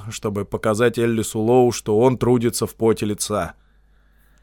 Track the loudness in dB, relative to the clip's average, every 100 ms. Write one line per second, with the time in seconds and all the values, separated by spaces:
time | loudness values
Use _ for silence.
0 | -6 -8 -6 -6 -6 -4 -2 2 2 2
1 | -2 0 -4 -2 2 4 4 2 0 2
2 | 4 2 2 2 2 -2 -6 0 0 2
3 | -2 -4 -4 -4 -6 -10 _ _ _ _
4 | _ _ _ _